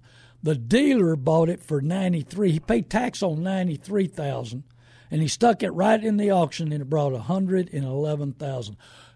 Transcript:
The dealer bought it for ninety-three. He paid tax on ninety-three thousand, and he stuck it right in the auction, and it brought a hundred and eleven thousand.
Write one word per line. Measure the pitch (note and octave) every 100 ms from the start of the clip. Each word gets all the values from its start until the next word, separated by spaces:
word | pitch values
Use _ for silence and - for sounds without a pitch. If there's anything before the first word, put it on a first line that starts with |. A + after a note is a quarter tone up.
| - - - _
The | D#3 C#3+
dealer | A2+ A#3+ C#4+ B3+ E3+ D#3
bought | C3+ D#3+ E3
it | F3+
for | - D3
ninety-three. | D3 F#3+ F#3 E3+ - F3+ G3
He | D#3
paid | - A#3 -
tax | A3 B3+ -
on | F#3+ D#3
ninety-three | F#3 F#3+ F3+ C#3+ - G3+ F#3
thousand, | - C#3+ B2 A#2 B2 - _ _ - -
and | D#3
he | D#3
stuck | - A#3 A3
it | F#3+
right | - G#3 A3
in | A3 G#3
the | G3+
auction, | F#3 E3 - D#3+
and | D3+
it | C3+
brought | D3+ C#3+
a | B2+
hundred | G#2+ F#3+ F#3+ F#3 F3+
and | D3 C3+
eleven | C#3 D3+ D3+ C#3+
thousand. | A#2+ C#3+ C3 G#2 G2+ - - -